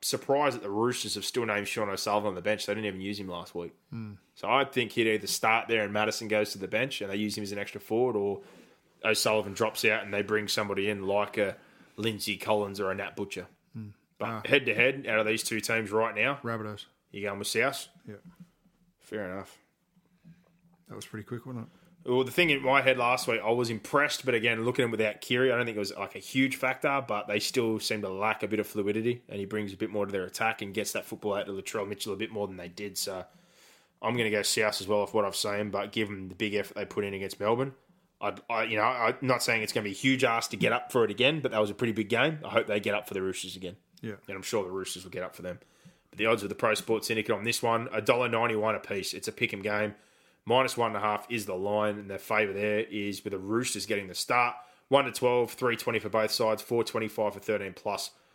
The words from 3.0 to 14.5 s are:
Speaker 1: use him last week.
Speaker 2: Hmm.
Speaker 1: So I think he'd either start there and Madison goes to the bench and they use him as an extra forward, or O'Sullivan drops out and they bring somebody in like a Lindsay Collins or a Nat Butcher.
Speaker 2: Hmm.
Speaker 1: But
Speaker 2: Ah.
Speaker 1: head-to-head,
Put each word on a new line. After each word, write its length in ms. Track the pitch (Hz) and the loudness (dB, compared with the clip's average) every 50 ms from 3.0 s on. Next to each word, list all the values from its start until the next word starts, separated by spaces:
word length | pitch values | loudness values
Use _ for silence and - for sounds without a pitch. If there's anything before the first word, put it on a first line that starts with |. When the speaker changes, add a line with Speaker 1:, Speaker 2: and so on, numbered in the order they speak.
Speaker 1:
use 180 | 95 101 104 101 | -4 -6 -6 -6
him 80 | 98 | -6
last 260 | 92 87 85 82 - - | -8 -8 -8 -10 -8 -8
week. 180 | 87 85 85 - _ _ - | -8 -8 -8 -12 _ _ -12
Speaker 2:
Hmm. 240 | - 117 110 107 101 - _ _ _ | -10 -10 -10 -10 -12 -16 _ _ _
Speaker 1:
So 120 | - - | -6 0
I 160 | 98 117 135 139 | 4 4 4 4
think 260 | 135 - 127 120 107 - | 2 2 0 0 2 2
he'd 140 | 120 113 | 2 4
either 200 | 110 110 107 104 | 4 4 2 0
start 400 | 101 - - - 113 113 113 110 | -2 -2 2 4 4 4 4 2
there 160 | 107 117 110 104 | 2 2 2 2
and 80 | 101 | 2
Madison 360 | 104 104 107 110 107 - 117 104 | 2 2 2 2 0 -2 -2 2
goes 220 | 107 107 107 104 - | 2 2 2 0 -2
to 60 | 101 | -6
the 80 | 95 | -6
bench 340 | 90 98 107 127 139 - - | -2 -2 -2 -2 -2 -4 -6
and 80 | 104 98 | -6 -4
they 40 | 98 | -2
use 180 | 101 107 104 101 | -2 -2 -2 -2
him 60 | 110 104 | -4 -6
as 80 | 98 | -6
an 60 | 104 | -6
extra 240 | 101 101 - - 104 | -6 -6 -8 -10 -10
forward, 340 | - - 110 117 127 127 113 | -4 0 2 4 4 4 2
or 260 | 104 101 101 98 98 - - - - - - _ _ _ _ _ _ - | 2 0 0 -2 -4 -8 -16 -20 -20 -20 -20 _ _ _ _ _ _ 0
O'Sullivan 500 | 110 110 - - 117 110 107 98 101 95 | 0 2 2 4 4 2 2 0 0 0
drops 300 | 92 113 110 - - - | 0 0 0 0 2 2
out 200 | 110 107 110 101 | 2 2 2 -2
and 100 | 104 101 | -2 -2
they 80 | 101 | -2
bring 260 | 101 98 107 107 104 | 0 2 0 0 0
somebody 420 | 101 - 113 107 101 98 98 98 104 | 0 -2 -2 -2 -2 -2 -2 0 -2
in 140 | 104 98 95 | -2 -2 0
like 300 | 98 101 104 101 - - 110 | 0 2 2 0 0 0 0
a 160 | 101 98 92 - - - - - - _ _ | 0 0 -2 -6 -14 -20 -20 -20 -20 _ _
Lindsay 400 | - 107 113 107 98 - 107 101 | -4 -2 -2 -2 -2 -2 -4 -4
Collins 420 | 92 - - 107 104 104 101 98 98 | -2 0 2 2 2 2 -2 -2 -2
or 120 | 101 95 | -2 -2
a 40 | 95 | -2
Nat 200 | 98 98 - - | -2 -6 -6 -6
Butcher. 320 | - 101 98 - 92 87 - _ _ _ _ - | -6 -6 -6 -6 -10 -10 -12 _ _ _ _ -14
Speaker 2:
Hmm. 140 | 113 107 104 101 _ _ _ _ - | -12 -12 -14 -16 _ _ _ _ -6
Speaker 1:
But 100 | - 113 | -6 -4
Speaker 2:
Ah. 120 | 117 110 104 | -4 -4 0
Speaker 1:
head-to-head, 600 | 107 | 2